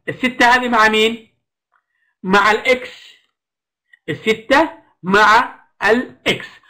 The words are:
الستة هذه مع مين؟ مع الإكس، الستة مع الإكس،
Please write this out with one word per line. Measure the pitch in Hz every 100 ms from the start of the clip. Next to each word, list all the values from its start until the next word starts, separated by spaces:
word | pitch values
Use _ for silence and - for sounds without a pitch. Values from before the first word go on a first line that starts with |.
| -
الستة | - 254 247 240 247
هذه | 247
مع | 226 214
مين؟ | 220 220 226 - _ _ _ _ _ _ _ _ _
مع | 185 202 208
الإكس، | - 262 254 - - - _ _ _ _ _ _ _ _ _ -
الستة | 151 220 220 - 269 320 - _ _
مع | 175 196 208 226 262 - _ _
الإكس، | 196 240 - - 190 - - - _